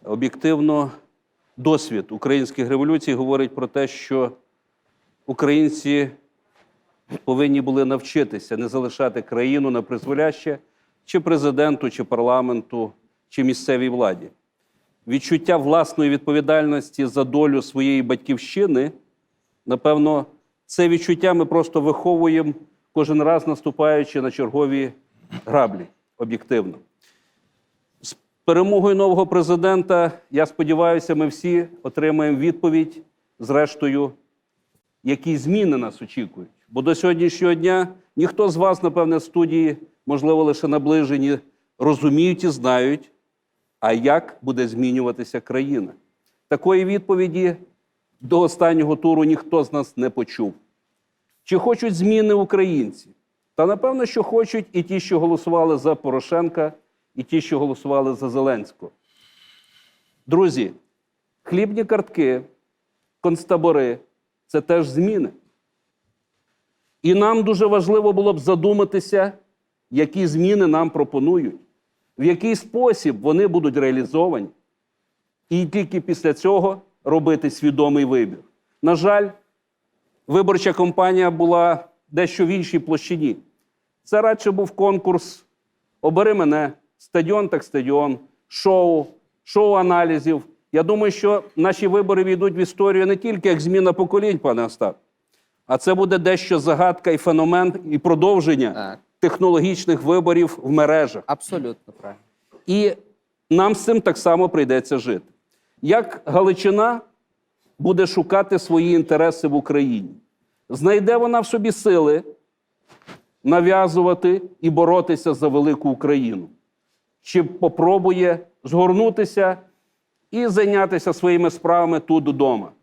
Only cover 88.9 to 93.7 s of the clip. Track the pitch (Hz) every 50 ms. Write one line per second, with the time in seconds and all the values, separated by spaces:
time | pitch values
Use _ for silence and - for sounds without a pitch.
88.9 | 170 156 143 - - _ _ _ _ _ _ - - 208 214 208 202 190 185 180
89.9 | 180 175 170 165 160 151 135 160 160 143 - - _ _ _ _ - 156 160 165
90.9 | 214 214 214 208 190 208 - 202 208 202 - - _ - 160 190 185 - 208 196
91.9 | 180 202 202 185 196 185 185 190 185 180 185 202 175 170 180 175 - - 196 196
92.9 | 196 185 190 190 196 190 - 233 220 190 160 196 180 156 147 170